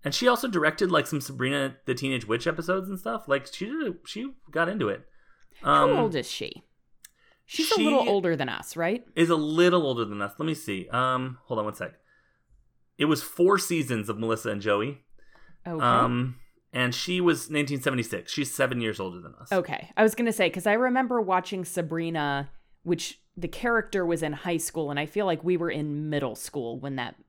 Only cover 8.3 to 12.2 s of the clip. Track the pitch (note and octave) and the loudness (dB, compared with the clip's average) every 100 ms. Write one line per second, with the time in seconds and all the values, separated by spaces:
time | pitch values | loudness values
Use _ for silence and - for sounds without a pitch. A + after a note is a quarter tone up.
8.3 | D#3 C3 - - E3 E3+ A#3+ - - E3 | 0 -2 -6 -8 -2 -2 -2 -4 2 4
9.3 | D#3 D3+ D#3 F3 F3 D3 A#2+ G#2 G2+ G2+ | 4 2 6 6 6 2 0 -2 -4 -6
10.3 | - D#3 D#3 - F#3+ - A#2+ B2+ B2+ C3 | -4 -4 -4 -4 -6 -2 0 0 0 -4
11.3 | B2+ _ A2 G#2+ G2+ E2+ - _ _ | -10 _ -4 -4 -6 -10 -12 _ _